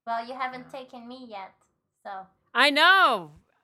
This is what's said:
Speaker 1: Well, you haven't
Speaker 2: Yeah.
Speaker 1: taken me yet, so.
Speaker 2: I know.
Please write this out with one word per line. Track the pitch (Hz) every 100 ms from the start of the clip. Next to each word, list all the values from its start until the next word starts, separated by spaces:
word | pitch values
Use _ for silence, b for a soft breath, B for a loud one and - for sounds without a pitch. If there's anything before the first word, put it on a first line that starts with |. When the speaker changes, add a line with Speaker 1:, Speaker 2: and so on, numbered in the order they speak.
| -
Speaker 1:
Well, | 226 240
you |
haven't | 262 254 254 254
Speaker 2:
Yeah. | 269
Speaker 1:
taken | 254 254 233
me | 254 247
yet, | 202 190 _ _ _ _ _
so. | 208 190 190 _ _
Speaker 2:
I | 233 277
know. | 285 330 381 339 220 156 156 _ _